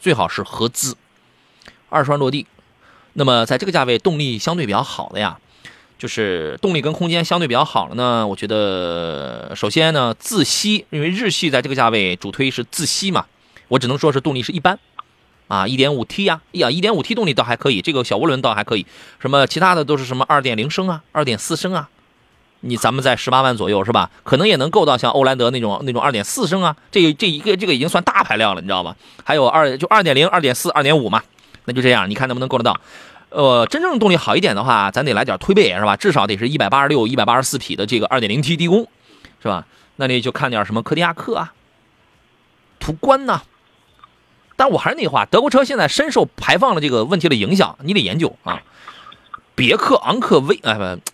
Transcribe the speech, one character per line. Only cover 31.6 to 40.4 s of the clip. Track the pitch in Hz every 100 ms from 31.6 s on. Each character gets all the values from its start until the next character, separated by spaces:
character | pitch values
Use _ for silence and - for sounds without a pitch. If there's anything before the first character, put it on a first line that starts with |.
那 | -
就 | 123
这 | 127
样， | 120 95
你 |
看 | 107 131
能 | 123
不 |
能 | 131
够 | 127
得 |
到？ | 117 - - - - - _
呃， | - 139 123 113
真 | 294
正 | 359 277
动 | 208
力 | 170
好 | - 104
一 |
点 | 185
的 | 101
话， | 123 117 98
咱 | 110
得 | 143
来 | 104
点 | 123 92
推 | -
背 | 196 156
是 | 90
吧？ | 104 101
至 | 208
少 | 156 101
得 | 98
是 | 117
一 | 147
百 | 101
八 | 135
十 | 139
六、 | 147 113
一 | 131
百 |
八 | 107
十 | 120
四 | 131 135
匹 | -
的 | -
这 | 104 120
个 | 104
二 | 131
点 | 110
零 | 113
T | 135 165
低 | 170
功， | 196 233 _ _ - - _
是 | 117
吧？ | 92 - _ _ _
那 | 135
你 | 127
就 | 120
看 | -